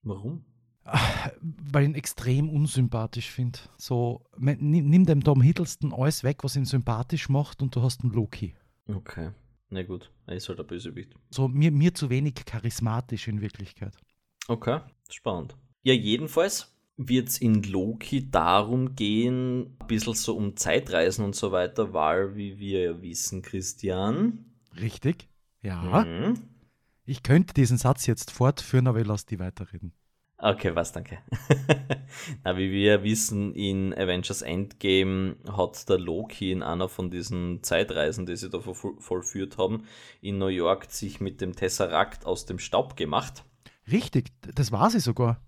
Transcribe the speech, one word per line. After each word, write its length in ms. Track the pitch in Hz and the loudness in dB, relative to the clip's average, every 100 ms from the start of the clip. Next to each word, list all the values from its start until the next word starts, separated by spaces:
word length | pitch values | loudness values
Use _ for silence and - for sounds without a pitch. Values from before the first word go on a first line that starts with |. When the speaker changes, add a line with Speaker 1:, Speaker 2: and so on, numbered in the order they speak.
Speaker 1:
Warum? 420 | 110 95 107 165 - _ _ _ - - 117 - - - | -8 -8 -8 -10 -12 _ _ _ -2 0 2 0 -6 -8
Speaker 2:
Weil 420 | 165 - 143 143 | -12 -10 0 4
ich 60 | 143 | 4
ihn 60 | 147 | 2
extrem 540 | - - 117 131 156 | -6 -6 0 2 2
unsympathisch 800 | 151 151 131 127 117 113 - - | 2 2 2 2 0 -4 -6 -8
find. 400 | - 123 123 - _ | -4 -4 -4 -16 _
So, 480 | - 123 120 123 _ - | -4 0 0 -4 _ -2
me-, 200 | 131 143 | 0 2
ni-, 220 | 147 165 | 2 4
nimm 240 | 143 175 180 | 6 8 8
dem 180 | 147 | 6
Tom 180 | 147 139 | 6 8
Hiddleston 520 | 127 - 110 - 123 | 8 6 0 -2 -4
alles 300 | 127 135 151 | 0 0 2
weg, 200 | 127 143 | -2 -2
was 120 | 135 131 | -2 -2
ihn 100 | 127 | 0
sympathisch 640 | 131 120 113 127 165 - | 0 0 -2 -2 -4 0
macht, 320 | 139 147 - | 0 0 -4
und 140 | 135 120 | -4 0
du 60 | |
hast 200 | 123 - | 0 2
einen 100 | 123 | 0
Loki. 420 | 110 107 - 92 - _ _ - | 0 -2 -4 -10 -10 _ _ -10
Speaker 1:
Okay. 440 | 101 - - 82 98 _ _ _ | -10 -8 -10 -10 -12 _ _ _
Na 140 | 95 | -8
gut, 280 | 92 90 - _ - | -6 -8 -12 _ -12
er 100 | 90 | -10
ist 140 | - | -8
halt 80 | 85 | -10
der 60 | |
Bösewicht. 500 | 80 87 - 73 - - _ | -8 -8 -8 -12 -14 -20 _
Speaker 2:
So, 180 | - 131 | -2 0
mir, 240 | 131 160 | 4 4
mir 220 | 143 165 | 4 2
zu 160 | 175 139 | 2 -2
wenig 240 | 127 147 131 - | 0 -2 -4 -10
charismatisch 800 | 113 117 - 113 113 123 113 - | -6 -4 -2 -2 -2 -4 -8 -4
in 140 | 104 | -4
Wirklichkeit. 540 | 101 - 98 - 101 - _ _ _ _ - | -6 -8 -16 -12 -14 -14 _ _ _ _ -6
Speaker 1:
Okay, 320 | 120 - 135 - _ - | -4 -2 -4 -6 _ -20
spannend. 460 | - - 90 78 - _ _ | -8 -6 -4 -8 -14 _ _
Ja, 100 | 123 | 2
jedenfalls 840 | 131 104 117 151 - 190 - - _ _ - | 4 4 0 2 2 2 0 -8 _ _ -10
wird's 400 | 127 127 131 - | 2 2 2 0
in 240 | 120 107 | 4 4
Loki 680 | 98 95 98 117 - 139 67 | 2 -2 -2 -4 -4 -4 0
darum 640 | 90 80 95 104 127 131 131 | 2 4 4 4 0 -2 -2
gehen, 840 | 104 107 120 127 127 123 - - | 0 2 2 0 -2 -2 -6 -10
ein 80 | - | -2
bisschen 280 | 110 110 110 | -2 0 -4
so 200 | - 110 | -2 -2
um 220 | 101 - | -2 -2
Zeitreisen 640 | - 92 135 92 85 101 | 0 0 2 2 4 2
und 120 | 101 101 | -2 -2
so 160 | 104 | 0
weiter, 420 | 92 90 - 104 | 2 0 0 0
weil, 420 | 92 78 87 98 101 | 2 2 2 0 -4
wie 220 | 101 98 | -10 -8
wir 240 | 101 95 | -4 0
ja 180 | 87 85 | 0 -2
wissen, 400 | 90 - - 95 | -10 -8 -6 -8
Christian. 1120 | - 98 92 - 98 92 98 135 226 226 - _ _ - | -8 -8 -8 -6 -4 0 0 2 0 -2 -12 _ _ -8
Speaker 2:
Richtig, 480 | 113 - 135 170 - _ _ _ | -8 -2 -2 -2 -6 _ _ _
ja. 420 | 101 87 87 131 | -8 -6 2 2
Speaker 1:
Mhm. 360 | 214 85 160 240 - _ _ _ _ _ - | 2 0 -2 -2 -6 _ _ _ _ _ -10
Speaker 2:
Ich 160 | 131 | -8
könnte 320 | - 147 180 | 4 4 6
diesen 240 | - 123 123 | 2 4 4
Satz 300 | 123 131 - | 2 2 0
jetzt 240 | 110 - | -2 -2
fortführen, 560 | - 123 139 - 127 127 | 2 2 2 2 2 4
aber 140 | 113 | 2
ich 60 | 107 | 0
lass 200 | 104 - | -2 -4
die 120 | 101 | -8
weiterreden. 540 | 92 - 92 87 90 - _ _ _ _ | -8 -8 -12 -12 -14 -16 _ _ _ _
Speaker 1:
Okay, 320 | 107 98 95 | 0 2 0
was, 200 | 82 82 | 0 -2
danke. 240 | 85 85 87 - - - | -6 -10 -14 -8 -10 2
<laughs> 480 | 139 - 147 - 139 - - - 135 92 | 2 4 0 0 -8 -8 -16 -12 -8 -4
Na, 100 | 92 | -2
wie 160 | 95 | 0
wir 320 | 98 101 104 | 4 6 6
wissen, 500 | 101 110 - 104 101 - | 4 0 0 -2 -2 -2
in 380 | 98 95 95 | -2 0 -2
Avengers 480 | - 95 90 - 98 | -2 0 0 -2 -8
Endgame 920 | - 87 104 - 98 95 95 95 95 - - | -4 -4 -4 -4 4 4 4 2 -2 -6 -10
hat 380 | 101 90 - - | -2 -2 -2 0
der 80 | 95 | 0
Loki 540 | 87 82 110 - 95 | 0 -4 -6 -6 -4
in 100 | 92 | -2
einer 240 | 60 85 92 | -2 -4 -4
von 220 | - 92 | -4 -6
diesen 520 | 90 82 95 87 87 | -6 -6 -6 -4 -6
Zeitreisen, 640 | - 85 101 87 73 113 90 | -2 0 0 0 -2 -2 -6
die 120 | 87 | -8
sie 120 | 95 | -8
da 100 | 90 | -8
vo-, 360 | - 90 101 - | -8 -10 -10 -10
vollführt 580 | - 90 87 98 95 - | -6 -6 -6 -8 -8 -2
haben, 260 | 95 110 - - - - | -2 -2 -8 -20 -20 -14
in 160 | 98 98 | -6 -2
New 100 | 95 | -2
York 380 | 92 85 95 - | 0 2 0 -2
sich 300 | - 101 - | -10 -10 -6
mit 220 | 95 - | -8 -6
dem 160 | 92 90 | -8 -4
Tesseract 680 | 95 - 92 82 101 - - | -4 0 0 2 0 -2 -6
aus 200 | 90 - | -6 -4
dem 120 | 90 | -10
Staub 380 | - 95 - - | 0 0 0 -4
gemacht. 480 | 78 85 - - - _ - _ - | -2 -2 -2 -14 -20 _ -20 _ 0
Speaker 2:
Richtig, 360 | 175 - 139 123 _ | 0 2 -2 -2 _
d-, 100 | - - | -10 -2
das 160 | 113 | -2
war 180 | 104 175 | 2 4
sie 120 | 226 | 4
sogar. 400 | 120 113 120 117 | 0 2 2 0